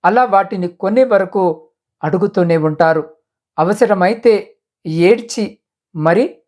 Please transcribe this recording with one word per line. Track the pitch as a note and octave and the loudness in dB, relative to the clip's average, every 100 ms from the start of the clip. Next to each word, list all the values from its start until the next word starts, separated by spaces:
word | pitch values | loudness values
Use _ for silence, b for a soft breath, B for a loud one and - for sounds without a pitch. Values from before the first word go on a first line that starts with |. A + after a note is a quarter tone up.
| F3 | 0
అలా | A3+ B3 | 0 2
వాటిని | G3 F#3+ G3 F3+ | 0 0 -6 -8
కొనే | F3+ G3 A3+ | -6 -2 0
వరకు | C4 G3+ F#3+ G3+ F3+ D#3 _ _ _ _ | 2 0 0 -2 -2 -4 _ _ _ _
అడుగుతూనే | D#3 F3+ G3 - E3+ E3 | -4 -2 -2 -2 0 0
ఉంటారు. | D#3 D3+ E3 D#3+ - _ _ _ _ - | -2 0 0 0 -4 _ _ _ _ -4
అవసరమైతే | E3+ G#3 A#3 G3 F#3 A3+ A#3 G#3+ - _ _ _ D#3+ | -2 0 0 2 0 2 2 0 -2 _ _ _ -8
ఏడ్చి | D#3+ F3 A#3 A#3 - G#3 - _ _ _ D#3+ | 0 2 2 -2 -8 -8 -10 _ _ _ -4
మరి | D#3 F3+ D#4 - | 0 2 0 -6